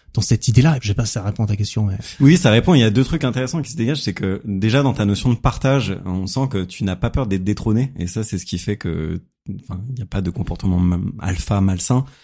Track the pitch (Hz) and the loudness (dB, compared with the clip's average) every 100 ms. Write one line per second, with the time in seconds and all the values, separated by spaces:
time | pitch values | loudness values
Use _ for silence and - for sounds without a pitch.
0 | _ - 104 113 - 110 147 143 107 98 | _ -4 0 0 2 4 6 4 0 -2
1 | 113 120 101 101 107 101 104 - 104 95 | -2 -4 -4 -2 -2 0 -2 -2 -2 -2
2 | - - 139 175 120 110 117 160 113 104 | -6 4 6 8 6 4 6 6 6 4
3 | 131 160 131 127 127 165 135 - 113 151 | 2 0 -2 -2 -2 -4 -6 -4 -2 -2
4 | - 92 98 95 - 98 110 127 139 113 | -4 -4 -2 -4 -4 0 2 4 2 2
5 | 104 101 123 120 135 - 135 139 101 90 | 0 2 0 2 0 0 2 2 0 -4
6 | 92 92 95 - 135 107 90 - 98 92 | -4 -4 -4 -2 -2 -2 -6 -4 -4 -2
7 | 117 143 120 98 92 104 - 110 135 135 | -2 -2 -2 -2 0 -2 0 0 0 -4
8 | 87 - 107 95 - 87 - 101 90 80 | -6 -4 -4 -6 -6 -6 -4 -4 -4 -4
9 | 80 87 - _ - 98 - 90 113 123 | -4 -6 -10 _ -14 -12 -10 -10 -8 -10
10 | 98 98 90 - 87 87 95 90 90 87 | -6 -4 -4 -4 -6 -4 0 2 2 0
11 | 92 - 95 87 - 104 98 92 - 127 | -2 -6 -6 -4 -2 2 2 0 0 0
12 | 135 - | -2 -8